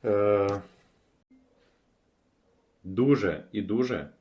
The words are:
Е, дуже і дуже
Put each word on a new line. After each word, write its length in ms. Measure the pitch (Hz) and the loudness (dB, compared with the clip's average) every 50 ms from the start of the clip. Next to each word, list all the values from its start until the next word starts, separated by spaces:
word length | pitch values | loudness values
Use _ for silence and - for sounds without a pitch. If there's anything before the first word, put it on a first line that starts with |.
| - | 0
Е, 560 | 107 104 101 104 104 104 101 101 98 101 101 - - - - - _ _ _ _ _ _ _ _ _ _ _ _ _ _ _ _ _ _ _ _ _ _ _ _ _ _ _ _ _ _ _ _ _ _ _ _ _ _ _ _ | 2 2 2 4 4 4 2 2 0 -2 -4 -8 -14 -20 -20 -20 _ _ _ _ _ _ _ _ _ _ _ _ _ _ _ _ _ _ _ _ _ _ _ _ _ _ _ _ _ _ _ _ _ _ _ _ _ _ _ _
дуже 600 | 95 95 101 127 139 143 - 104 90 78 76 - - | -6 -2 0 4 4 4 2 2 -2 -2 -4 -10 -8
і 100 | - 107 | -8 -8
дуже 480 | 92 92 104 120 127 123 120 78 73 - - _ | -4 -2 -2 -2 0 -2 -2 -6 -8 -10 -18 _